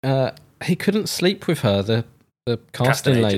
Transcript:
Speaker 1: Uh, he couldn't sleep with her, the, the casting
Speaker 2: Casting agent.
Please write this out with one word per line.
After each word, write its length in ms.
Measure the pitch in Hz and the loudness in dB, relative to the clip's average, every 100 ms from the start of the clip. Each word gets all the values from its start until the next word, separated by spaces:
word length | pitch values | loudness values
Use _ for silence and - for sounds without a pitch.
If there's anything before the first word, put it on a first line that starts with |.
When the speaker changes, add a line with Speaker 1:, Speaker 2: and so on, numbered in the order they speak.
Speaker 1:
Uh, 280 | 135 135 127 - _ _ | 0 0 -2 -4 _ _
he 100 | - 180 | -4 -2
couldn't 320 | - 208 185 | 0 -2 -4
sleep 380 | - 175 202 - | -2 -2 -2 -4
with 140 | 165 | 0
her, 220 | 113 98 | 2 0
the, 220 | 98 113 120 _ _ _ - | 0 -2 -2 _ _ _ -6
the 100 | 117 _ | -6 _
casting 140 | - 127 | -2 2
Speaker 2:
Casting 260 | 135 - | 2 2
agent. 180 | 127 110 | 2 4